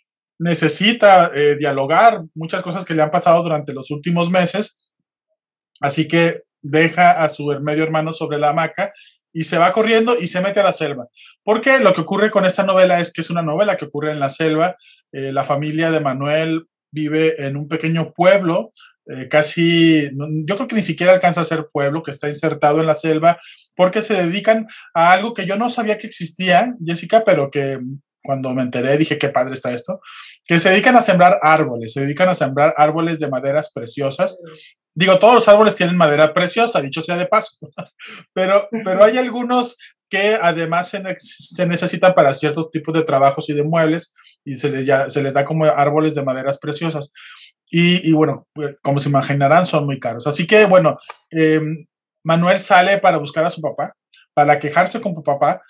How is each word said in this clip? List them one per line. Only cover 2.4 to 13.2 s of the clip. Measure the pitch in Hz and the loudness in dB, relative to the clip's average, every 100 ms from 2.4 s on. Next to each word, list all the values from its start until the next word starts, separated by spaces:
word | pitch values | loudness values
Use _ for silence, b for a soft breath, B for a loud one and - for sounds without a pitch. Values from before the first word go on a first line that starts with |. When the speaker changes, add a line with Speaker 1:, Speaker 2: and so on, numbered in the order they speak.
| 160 185 | -8 -8
Speaker 1:
cosas | 180 180 | -6 -10
que | 180 | -6
le | 160 | -2
han | 151 | 0
pasado | 175 175 170 | 0 2 2
durante | 170 151 143 | 2 -6 -6
los | 135 - | -12 -12
últimos | 147 175 170 170 | -10 -4 -2 0
meses. | 185 170 190 214 _ _ _ _ _ _ _ _ _ _ - | 0 -2 -4 -8 _ _ _ _ _ _ _ _ _ _ -6
Así | 143 143 151 | -4 -2 0
que | 165 170 - _ _ | 2 0 -2 _ _
deja | 147 156 165 175 175 170 | -2 2 2 4 4 4
a | 151 | 0
su | 151 147 | -2 -6
her-, | 139 | -4
medio | 147 151 | -4 -2
hermano | 160 160 160 | -2 -2 -4
sobre | 160 156 147 | -6 -6 -2
la | 147 | 0
hamaca | 160 160 - 202 b b b _ | 0 -4 -4 -8 b b b _
y | 165 | -6
se | 160 170 | -2 2
va | 180 | 2
corriendo | 202 220 226 226 240 | 2 2 2 2 0
y | 175 | -2
se | 180 | -2
mete | 196 202 | -2 0
a | |
la | 190 | 0
selva. | - 151 131 117 B B B | 0 -6 -8 -12 B B B
Porque | - 226 269 262 | -2 0 2 4
lo | 202 | 4
que | 185 | 2
ocurre | - 196 214 | -2 0 0
con | 202 | 2
esta | 185 185 | 0 0
novela | 190 185 185 175 | 0 4 4 2
es | 170 | -2
que | - | -6